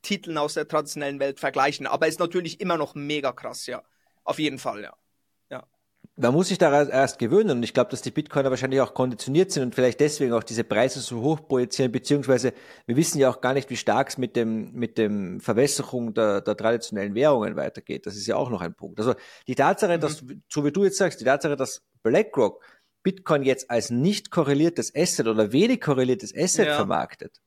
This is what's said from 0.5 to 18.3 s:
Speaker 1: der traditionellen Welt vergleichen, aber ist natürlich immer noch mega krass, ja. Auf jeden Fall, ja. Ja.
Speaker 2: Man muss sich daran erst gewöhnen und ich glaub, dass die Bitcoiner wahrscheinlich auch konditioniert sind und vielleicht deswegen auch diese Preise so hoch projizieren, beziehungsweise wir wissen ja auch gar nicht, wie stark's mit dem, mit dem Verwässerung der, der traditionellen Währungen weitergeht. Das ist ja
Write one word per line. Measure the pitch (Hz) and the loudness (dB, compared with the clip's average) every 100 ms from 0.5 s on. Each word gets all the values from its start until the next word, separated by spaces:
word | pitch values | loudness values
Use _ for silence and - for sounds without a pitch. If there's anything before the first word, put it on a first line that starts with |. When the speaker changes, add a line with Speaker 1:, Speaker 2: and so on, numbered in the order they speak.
Speaker 1:
der | 160 151 | -4 -2
traditionellen | 156 147 151 143 139 | -2 -2 -8 -8 -4
Welt | 139 139 | -4 -2
vergleichen, | 143 139 139 147 139 | -4 2 0 0 -4
aber | 139 160 | 0 0
ist | 156 | 0
natürlich | 170 180 165 - | -2 -2 -6 -8
immer | 185 165 | -4 -2
noch | 143 | -4
mega | 147 143 151 139 | -8 -6 -4 -4
krass, | - 117 123 - | -6 -14 -12 -12
ja. | 123 _ _ _ _ | -12 _ _ _ _
Auf | - - | -6 -2
jeden | 151 131 | -4 -4
Fall, | 127 104 | -8 -8
ja. | 98 - _ _ _ _ _ | -12 -18 _ _ _ _ _
Ja. | 131 _ _ _ _ - - | -18 _ _ _ _ -20 -2
Speaker 2:
Man | 120 | 2
muss | 143 185 | 2 0
sich | 185 | 2
daran | 160 143 143 | 4 4 4
erst | 131 135 - | 2 0 0
gewöhnen | 113 180 220 127 | 2 4 4 0
und | |
ich | 117 | 0
glaub, | - 123 | 0 0
dass | 127 | -2
die | - | -6
Bitcoiner | 151 147 147 135 | -6 -2 -2 0
wahrscheinlich | 127 135 135 | 0 2 2
auch | 123 | 0
konditioniert | - 127 113 - 143 190 | 0 -2 -2 0 2 2
sind | 151 | 0
und | 127 | -2
vielleicht | 120 127 117 | 2 2 4
deswegen | 147 147 131 | 2 2 2
auch | 117 | 2
diese | - 113 | 0 -4
Preise | 113 104 131 135 | 0 2 2 0
so | - 120 | -8 -2
hoch | 131 156 - | 0 -2 0
projizieren, | 131 123 - 127 | 0 0 0 0
beziehungsweise | 123 - 143 131 127 123 - - - - | 0 0 0 4 2 2 -4 -20 -16 -2
wir | |
wissen | 120 170 147 | 0 0 4
ja | 131 | 2
auch | 127 | 2
gar | 127 | 0
nicht, | 135 - | 0 -2
wie | 120 | -4
stark's | - 110 135 - | 0 0 0 -4
mit | 123 120 | -2 0
dem, | 113 110 - | -2 -2 -6
mit | 127 117 - | -6 -4 0
dem | 107 104 92 92 | 0 0 -6 -6
Verwässerung | - 107 143 - 127 127 117 | -2 2 2 0 -6 -6 -4
der, | 107 107 98 | 0 2 0
der | 104 104 | -2 0
traditionellen | 110 117 - 104 101 101 | 0 0 -2 -6 -4 2
Währungen | 151 131 101 80 | 2 4 0 -4
weitergeht. | 69 - - 67 - | -6 -8 -10 -10 -10
Das | |
ist | 101 | -8
ja | 104 | -4